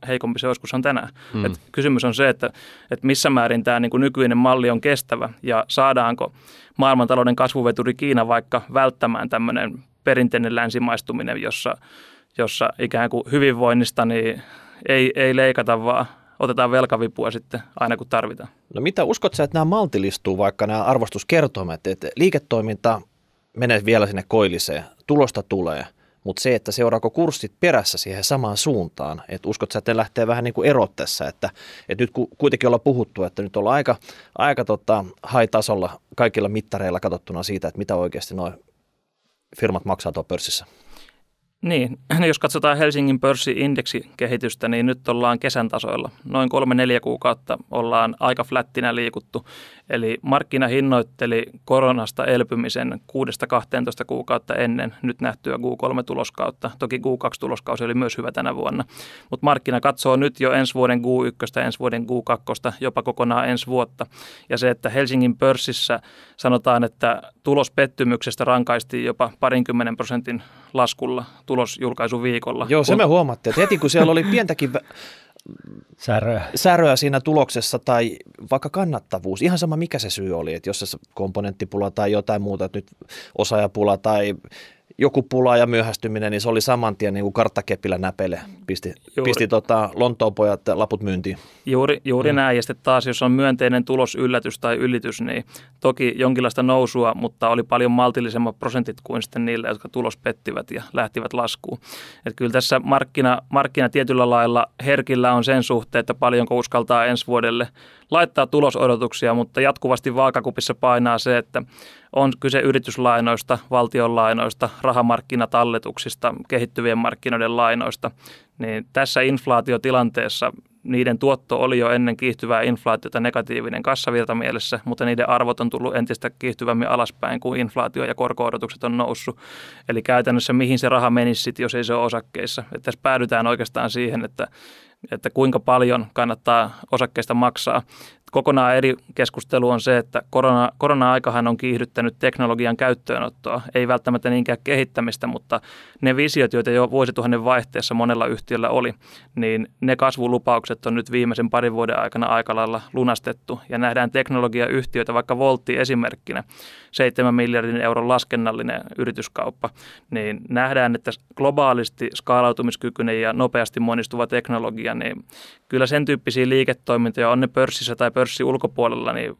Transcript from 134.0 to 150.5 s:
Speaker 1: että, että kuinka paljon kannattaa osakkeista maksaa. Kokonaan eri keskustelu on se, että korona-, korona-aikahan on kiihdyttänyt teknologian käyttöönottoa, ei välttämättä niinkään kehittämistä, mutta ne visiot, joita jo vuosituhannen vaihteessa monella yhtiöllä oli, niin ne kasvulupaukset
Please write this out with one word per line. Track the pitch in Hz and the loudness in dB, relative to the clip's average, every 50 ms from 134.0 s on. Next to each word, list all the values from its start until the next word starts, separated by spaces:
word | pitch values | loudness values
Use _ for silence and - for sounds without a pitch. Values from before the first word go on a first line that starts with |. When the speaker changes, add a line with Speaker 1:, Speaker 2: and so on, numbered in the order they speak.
| 120 120 - 120 113 | -4 -2 -4 -4 -6
Speaker 1:
että, | 110 - - - - _ - - - - - - _ _ _ - - | -8 -8 -8 -10 -10 _ -20 -20 -20 -20 -20 -20 _ _ _ -14 -12
että | - 104 - 131 | -12 -8 -8 -4
kuinka | - 131 135 131 127 127 | 0 2 2 2 2 0
paljon | - - 127 127 123 123 123 120 110 107 _ | 2 2 4 4 4 4 2 0 -2 -6 _
kannattaa | - 120 120 113 - _ - 120 117 110 104 - - - _ | -2 -2 -2 -2 -2 _ 2 4 4 4 2 -4 -14 -6 _
osakkeista | - 123 127 117 - - 113 - 120 | 0 0 0 0 -2 -6 -4 0 2
maksaa. | 120 123 123 117 - - 123 120 123 - - - - - - - _ _ - | 2 2 2 0 -2 -4 -2 -2 -2 -2 -4 -16 -20 -20 -20 -20 _ _ -2
Kokonaan | - 139 - - 139 135 127 123 127 | -2 0 2 4 2 4 4 4 4
eri | 131 131 131 - - _ - - | 4 4 2 0 0 _ -14 -4
keskustelu | - 127 - - - - - - 127 123 123 | -2 -2 -2 -2 -10 -8 -2 0 2 2 2
on | 123 117 | 2 2
se, | 107 131 127 120 | 2 2 2 2
että | 120 - - 120 - _ | 2 -2 -6 -6 -6 _
korona-, | - 127 127 131 123 120 123 123 - _ | 0 2 4 4 4 4 2 0 0 _
korona-aikahan | 147 143 147 135 127 127 127 131 127 123 117 120 117 117 | 0 2 2 4 4 4 4 2 2 0 0 0 0 0
on | 117 113 | 0 0
kiihdyttänyt | - 127 120 117 120 - _ - 117 120 - _ | -2 -2 -2 -2 -4 -4 _ -2 -2 -2 -2 _
teknologian | - 131 - - 127 117 117 117 120 117 117 - | -2 -2 0 0 0 0 0 0 0 -2 0 0
käyttöönottoa, | 131 127 123 127 _ - 123 123 117 120 - _ - - 117 123 117 - - | 0 0 0 -2 _ -6 -4 -4 -4 -6 -8 _ -8 -6 -6 -6 -8 -4 -2
ei | 127 123 120 | -2 0 0
välttämättä | 127 117 - 123 123 120 - 127 | 0 0 0 -2 -2 -2 -2 0
niinkään | 123 123 117 104 123 - - | 0 0 0 -2 -4 -4 -2
kehittämistä, | 135 143 135 131 131 _ - 117 117 110 - - 123 | -2 0 0 -2 -2 _ -4 -4 -4 -6 -6 -8 -8
mutta | 120 120 - _ - 113 - - - - - - _ _ | -8 -10 -6 _ -6 -6 -6 -10 -20 -20 -20 -20 _ _
ne | - 131 131 | 0 0 2
visiot, | 131 147 151 - 156 131 113 - | 2 0 0 2 2 2 2 2
joita | 120 110 120 | 0 0 2
jo | 120 123 123 120 | 2 2 2 2
vuosituhannen | 117 135 131 123 - - 117 120 123 117 113 | 2 2 0 2 0 -2 0 0 0 2 2
vaihteessa | 123 127 123 120 127 - - - - 120 | 2 2 2 0 -2 -6 -6 -4 -2 0
monella | 117 120 120 120 113 113 | 0 2 2 2 0 0
yhtiöllä | 123 120 110 - - 123 113 113 117 | -2 -2 -6 -6 -4 -4 -2 0 0
oli, | 117 127 127 117 - - _ - - - - _ _ | 0 0 0 -2 -6 -10 _ -20 -20 -20 -20 _ _
niin | 127 117 113 110 110 110 - _ _ | -4 -2 0 0 -2 -4 -6 _ _
ne | - 131 131 | 0 0 2
kasvulupaukset | - 135 131 127 - 123 120 123 120 - - | 2 2 0 0 0 -2 0 0 0 2 2